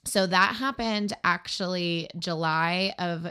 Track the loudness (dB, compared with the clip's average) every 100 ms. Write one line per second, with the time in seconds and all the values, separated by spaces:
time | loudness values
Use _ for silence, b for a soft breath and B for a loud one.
0 | -2 2 4 6 4 2 -4 -2 -2 0
1 | -2 -2 0 0 -2 -6 -4 -2 -2 -2
2 | -4 -8 -4 -2 0 2 2 0 -2 -2
3 | -4 -4 -6